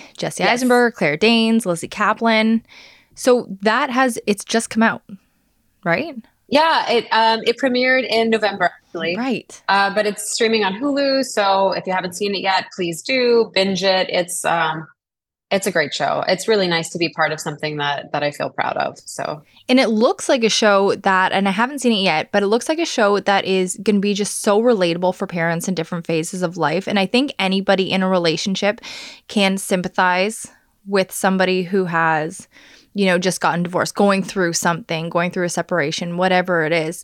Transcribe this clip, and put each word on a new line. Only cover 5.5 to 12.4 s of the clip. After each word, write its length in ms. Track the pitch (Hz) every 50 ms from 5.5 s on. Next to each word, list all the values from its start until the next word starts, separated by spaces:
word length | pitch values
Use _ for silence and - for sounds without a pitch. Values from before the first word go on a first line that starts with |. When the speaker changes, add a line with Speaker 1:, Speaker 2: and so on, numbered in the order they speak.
| _ _ _ _ _ _ _
Speaker 1:
right? 300 | 175 165 - 294 339 285 233 - _ _ _ _ _
Speaker 2:
Yeah, 420 | 214 285 311 330 311 262 - -
it, 160 | 233 233 214 -
um, 300 | - 220 226 226 226 226 -
it 120 | 220 240 240
premiered 480 | - 269 247 247 254 254 262 262 247 202
in 220 | 214 226 226 226
November, 360 | 220 214 214 202 196 202 185
actually. 500 | 170 - - _ _ _ 175 165 165 175
Speaker 1:
Right. 480 | 202 240 269 240 160 - _ - - _ -
Speaker 2:
Uh, 260 | 196 196 196 196 190
but 100 | 208 202
it's 280 | 208 202 - - - -
streaming 320 | - 240 220 226 220 208
on 80 | 190 190
Hulu, 500 | 214 269 294 277 277 277 277 269 269 262
so 480 | 262 - - 202 196 196 190 196 190
if 160 | 180 175 175 190
you 60 | 185
haven't 200 | 185 175 185 180
seen 220 | - 208 202 202
it 60 | 185